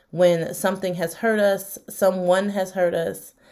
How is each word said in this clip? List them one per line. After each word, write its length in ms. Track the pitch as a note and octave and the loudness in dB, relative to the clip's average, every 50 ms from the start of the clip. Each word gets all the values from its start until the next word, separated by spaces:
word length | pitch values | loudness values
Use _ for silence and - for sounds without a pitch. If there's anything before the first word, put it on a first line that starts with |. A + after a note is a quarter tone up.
| _ _ | _ _
when 420 | - E3 F3+ F3 F3 E3 E3 - - | 0 4 4 4 4 2 0 -4 -6
something 420 | - - F#3+ G3 G3 G3 F#3 F3 | -2 -2 -2 -2 -2 -4 -4 -4
has 200 | E3+ F3 E3 - | -2 -4 -6 -4
hurt 240 | - - A3+ A3 G#3+ | -2 0 0 2 4
us, 380 | G3+ G3+ G3 G3+ G3 - - - _ - | 4 2 2 0 -4 -10 -16 -18 _ -14
someone 600 | - - G3+ F#3+ F#3 F#3 F3+ F3 F3+ F#3+ G3+ G3+ | -4 0 2 2 2 2 2 2 2 2 2 0
has 220 | G3 G3+ F#3+ F#3 | -2 -2 -4 -4
hurt 220 | - G3 F3+ F3 F3+ | -2 0 0 0 0
us, 400 | E3+ E3 C3 F#2+ - - - - _ _ _ | 0 -2 -4 -6 -8 -12 -20 -20 _ _ _